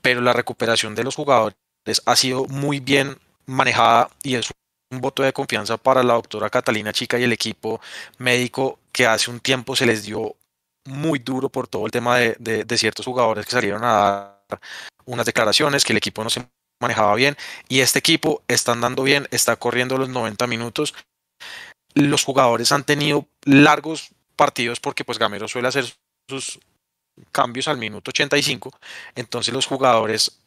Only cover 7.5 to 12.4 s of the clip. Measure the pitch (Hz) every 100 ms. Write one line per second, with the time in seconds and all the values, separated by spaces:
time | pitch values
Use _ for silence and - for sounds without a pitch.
7.5 | 104 113 110 - - - _ 127 123 123
8.5 | - 135 - _ - 120 110 - 120 -
9.5 | 131 117 127 123 110 104 104 110 - _
10.5 | _ _ _ - 135 160 147 120 131 131
11.5 | 135 120 - 110 123 120 123 117 -